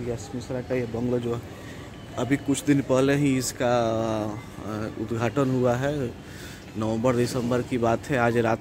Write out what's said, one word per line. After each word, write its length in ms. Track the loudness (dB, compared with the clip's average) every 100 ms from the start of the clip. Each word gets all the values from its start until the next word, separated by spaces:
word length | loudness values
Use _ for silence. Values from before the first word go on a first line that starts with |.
| -6
यश 180 | -6 -6
मिश्रा 260 | -10 -6 -6
का 140 | -2
ये 120 | -2 -2
बंगला, 320 | -2 0 0
जो 220 | 0 -4 -6 -14 -14 -14 -14 -14 -10 -4
अभी 180 | 0 0
कुछ 280 | 0 0
दिन 160 | 4 2
पहले 340 | 4 4 4
ही 240 | 4 4 2
इसका, 380 | 0 0 2 4 2 0 0 -2 -2 -6 -10 -12
अ, 320 | -8 -6 -6 -6
उद्घाटन 500 | -4 0 0 2 2
हुआ 260 | 4 4 2
है। 540 | 0 -2 -4 -6 -14 -14 -14 -14 -10 -4
नवंबर 400 | 0 2 2 4
दिसंबर 460 | 2 0 0 0
की 160 | 0 2
बात 220 | 2 2
है। 180 | 0 2
आज 180 | 4 4
रात 240 | 2 0